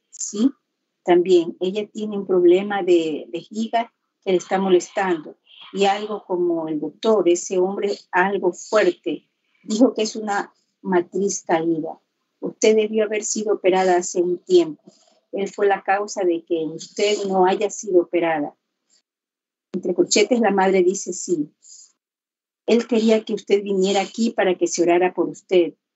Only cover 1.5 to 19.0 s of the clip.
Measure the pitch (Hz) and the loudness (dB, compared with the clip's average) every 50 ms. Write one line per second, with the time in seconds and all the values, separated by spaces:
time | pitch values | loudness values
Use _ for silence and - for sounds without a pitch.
1.5 | - - 180 185 190 214 208 208 - 214 214 214 208 202 196 190 190 180 180 175 | -4 -6 -6 -4 -4 -4 -6 -8 -8 -10 -8 -6 -6 -6 -4 -2 2 4 4 6
2.5 | 180 185 202 208 202 196 185 185 175 170 160 160 151 131 - - - 165 160 - | 4 4 2 -2 -4 -4 0 2 2 2 2 0 -4 -6 -8 -10 -12 -14 -14 -10
3.5 | 220 214 226 220 - 226 233 - _ _ _ _ _ _ _ 196 185 175 - - | -8 -8 -6 -4 -2 -4 -4 -4 _ _ _ _ _ _ _ 0 0 0 0 -2
4.5 | 196 190 196 190 185 175 170 - - - 196 185 175 160 147 - - _ _ _ | -2 -2 2 4 2 2 2 0 -4 -4 -2 -2 -2 -4 -6 -10 -18 _ _ _
5.5 | _ - - - - 190 196 196 196 208 214 214 214 196 - - 190 175 175 175 | _ -20 -20 -10 -4 0 0 2 0 0 -4 -8 -10 -10 -8 -6 -4 -2 0 0
6.5 | 170 165 160 156 160 151 156 156 - _ - 220 220 208 175 170 175 175 - - | -2 -2 -4 -4 -6 -6 -6 -8 -8 _ 0 2 2 2 4 2 2 0 0 -2
7.5 | 196 180 180 190 196 214 202 202 202 - - _ - 180 180 196 202 190 185 180 | -2 0 0 0 -2 -4 -4 -4 -6 -6 -8 _ 0 0 0 0 0 -2 -2 -2
8.5 | 170 - - - - 214 190 180 175 - - 160 151 - - _ _ _ _ _ | -4 -4 -4 -2 0 2 2 2 0 -2 -4 -8 -8 -8 -10 _ _ _ _ _
9.5 | _ _ _ - 220 214 262 226 214 - 214 220 - 226 214 214 202 202 - - | _ _ _ -4 2 4 4 4 4 0 -4 -4 -6 -6 -6 -4 -4 -4 -6 -8
10.5 | _ _ _ _ _ _ - 196 185 175 175 - - 185 196 196 180 - - - | _ _ _ _ _ _ -6 -2 0 0 0 -2 -2 -4 -2 -2 -4 -4 -4 -2
11.5 | 185 175 160 170 165 156 156 160 - - _ _ _ _ _ _ _ _ - 175 | -2 -2 0 -2 -2 -2 -4 -8 -10 -14 _ _ _ _ _ _ _ _ -12 -12
12.5 | - _ - 220 220 220 214 214 220 220 214 208 214 214 214 - - 214 214 220 | -6 _ 2 2 4 2 2 0 0 -2 -2 -2 -4 -6 -6 -6 -6 -6 -4 -4
13.5 | 202 - - 190 180 185 190 185 175 175 175 - - 190 175 180 180 170 - - | -4 0 0 2 2 4 4 2 2 0 0 -2 -2 -2 -2 -2 -2 -4 -2 2
14.5 | 185 175 170 160 151 - _ 185 - _ _ _ _ _ _ _ - 190 196 196 | 4 4 4 2 -2 -10 _ -20 -20 _ _ _ _ _ _ _ -8 -6 -6 -6
15.5 | - - 208 202 196 196 - - 190 202 208 208 - 214 190 175 170 170 - - | -4 -2 0 0 0 0 0 0 -2 -2 -2 -4 -6 -2 0 0 0 -2 -2 -4
16.5 | 175 160 156 156 160 165 - - - - 208 208 208 202 202 190 190 190 180 185 | -4 -4 -2 -4 -8 -10 -14 -12 -6 -2 0 0 0 0 -2 0 2 2 2 2
17.5 | 196 190 208 196 - - - 208 180 175 170 - - 170 165 165 160 156 147 - | 2 0 -2 -4 -6 -8 -6 0 2 2 2 2 0 -2 0 0 -2 -2 -4 -6
18.5 | - _ _ _ _ _ _ _ _ _ | -10 _ _ _ _ _ _ _ _ _